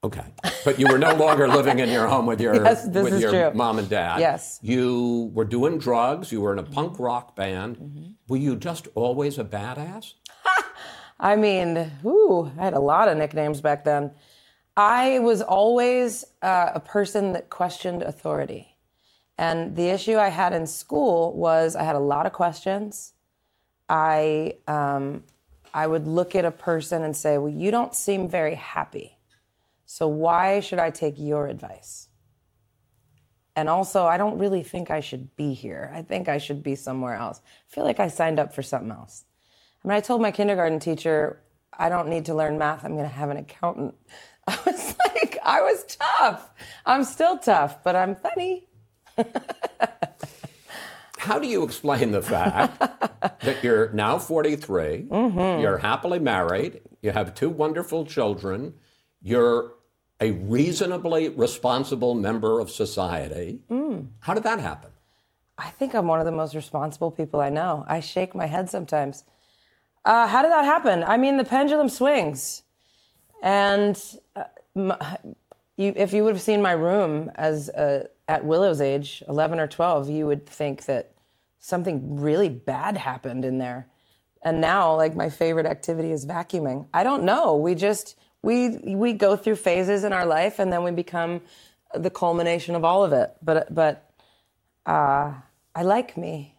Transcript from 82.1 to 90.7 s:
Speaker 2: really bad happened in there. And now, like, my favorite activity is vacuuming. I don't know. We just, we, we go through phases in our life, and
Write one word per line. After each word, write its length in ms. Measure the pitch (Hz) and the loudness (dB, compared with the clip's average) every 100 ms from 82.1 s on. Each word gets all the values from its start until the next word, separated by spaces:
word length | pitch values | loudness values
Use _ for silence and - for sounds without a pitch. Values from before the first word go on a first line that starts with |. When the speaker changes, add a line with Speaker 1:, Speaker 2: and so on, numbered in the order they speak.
| 143 | -4
Speaker 2:
really 300 | 147 156 202 | 0 2 2
bad 460 | 120 - 135 165 202 | -2 -6 -4 -4 -4
happened 460 | 131 127 127 123 | -6 -8 -8 -6
in 140 | 131 127 | -4 -4
there. 300 | 127 123 131 _ _ _ _ _ | -4 -8 -14 _ _ _ _ _
And 180 | 165 160 | -4 0
now, 340 | 160 190 175 160 | 2 4 4 4
like, 200 | 160 160 | 2 0
my 140 | 160 | -4
favorite 340 | 143 165 165 160 | 0 0 2 0
activity 460 | - - 165 165 | -2 -4 -4 -2
is 140 | 156 135 | -4 -4
vacuuming. 600 | 170 175 180 147 131 147 | -8 -4 -4 -4 -4 -4
I 100 | 165 | 0
don't 200 | 220 277 | 2 2
know. 320 | 175 240 302 151 | 2 2 4 4
We 180 | 160 | 2
just, 420 | 175 196 208 - - _ _ | 2 0 0 -6 -18 _ _
we, 260 | - 240 247 220 | 0 2 2 -2
we 300 | - 196 240 | -6 0 0
go 220 | 214 202 202 | 4 4 4
through 200 | 220 214 | 2 0
phases 480 | - 175 185 202 | 2 2 2 0
in 100 | 202 | 0
our 120 | 185 175 | 0 2
life, 320 | 156 190 208 | 2 2 0
and 120 | 190 | 0